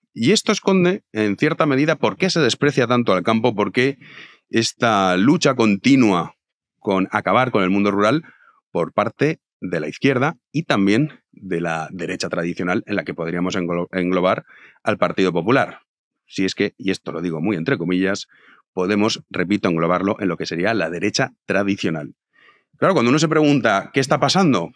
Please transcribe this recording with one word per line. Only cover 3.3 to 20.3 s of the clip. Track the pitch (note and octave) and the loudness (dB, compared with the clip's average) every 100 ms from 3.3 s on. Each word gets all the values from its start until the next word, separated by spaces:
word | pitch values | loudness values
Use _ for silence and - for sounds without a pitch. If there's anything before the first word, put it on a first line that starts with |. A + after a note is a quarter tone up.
| A2+ A#2+ | 0 0
por | G2+ G2+ | 0 0
qué | B2 C3 C#3 - - - - _ | 0 0 -2 -14 -20 -20 -20 _
esta | A2 A2+ - A#2 G#2 F#2+ F2+ | -2 -2 0 2 4 2 4
lucha | A#2 E3+ D3 A#2+ | 2 4 2 2
continua | A2 G2 B2 C#3 A2 F#2 E2 - _ _ _ _ | 2 2 4 4 4 2 -2 -10 _ _ _ _
con | G#2+ F#2+ F#2+ | -2 -2 0
acabar | G#2 F#2+ G#2+ B2+ | -2 2 2 2
con | A2 | 0
el | F#2 | 2
mundo | G2+ G2+ | 2 2
rural | G2+ G#2 D3+ - _ _ _ _ | 2 2 0 -4 _ _ _ _
por | F2 D#2+ | -4 -2
parte | - G#2+ - D3 D#3+ _ _ | -2 -2 -2 -2 -2 _ _
de | F#2 E2+ | -8 -6
la | D#2 | -6
izquierda | - C#3 B2+ C#3+ - _ | -2 0 0 -2 -4 _
y | C#3 - | -8 -2
también | A#2+ G2 G#2+ D3+ - _ | 2 4 2 0 -6 _
de | - F#2+ E2+ | -20 -8 -6
la | E2+ D#2+ D#2 | -4 -6 -8
derecha | F2+ E2 F2+ F2 | -10 -8 -6 -6
tradicional, | F2 E2+ E2+ F2+ G2+ - | -4 -4 -4 -4 -6 -6
en | |
la | G2 | -6
que | D#2 | -6
podríamos | F2+ E2 F2 F2+ F#2+ | -8 -6 -4 -4 -4
englo-, | F2 F2 F2+ | -4 -4 -4
englobar | F#2 F2+ F#2 F2+ - - - - _ | -4 -2 0 0 -2 -6 -20 -20 _
al | A2+ G2 | -4 -2
Partido | F2 E2 F#2+ | -2 0 0
Popular. | E2+ F2+ C3 E2+ - _ _ _ _ _ | 0 0 0 0 -6 _ _ _ _ _
Si | - | -6
es | F#2+ | -4
que, | - G2+ - | -2 -6 -4
y | F#2+ | -6
esto | F#2 - | -6 -6
lo | D#2+ | -8
digo | F2 D#2 | -6 -4
muy | F#2 F2+ | -2 -2
entre | D#2+ C3 | -2 -2
comillas, | E2 F2+ F#2+ G2 - _ _ _ _ | -2 0 0 -4 -10 _ _ _ _
podemos, | F#2 F#2 G#2 G#2+ - - | -6 -2 0 0 -2 -8
repito, | - F2 G#2 G2+ | -6 -2 -2 0
englobarlo | E2 E2 F2+ G2 - | 0 0 0 0 -2
en | |
lo | G2 | -4